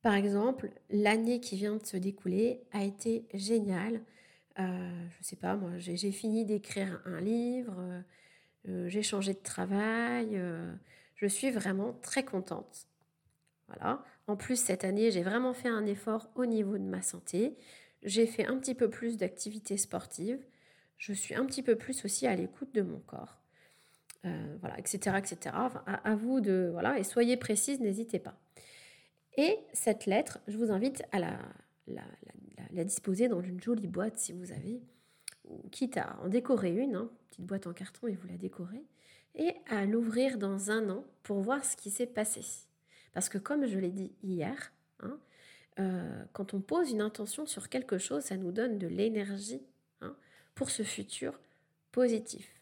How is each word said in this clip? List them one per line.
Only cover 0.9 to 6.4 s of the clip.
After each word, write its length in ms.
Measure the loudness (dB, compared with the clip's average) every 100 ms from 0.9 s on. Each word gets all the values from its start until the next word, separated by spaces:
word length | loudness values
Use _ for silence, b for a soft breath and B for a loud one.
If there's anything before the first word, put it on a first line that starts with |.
l'année 500 | 4 6 6 4 0
qui 160 | 0 -2
vient 180 | 0
de 100 | -2
se 120 | -2 -2
découler 680 | -2 -2 0 4 4 2 -4
a 140 | -2
été 420 | -2 -2 0 -2 -2
géniale. 640 | -6 2 2 4 0 0 -2 -6 B B B B -4
Euh, 460 | -2 -2 -4 -8 -10 -10
je 60 |
sais 120 | -12 -6
pas, 200 | -2 0
moi, 160 | -2 -4
j'ai, 180 | -4 -2
j'ai 160 | -2
fini 320 | 0 2 2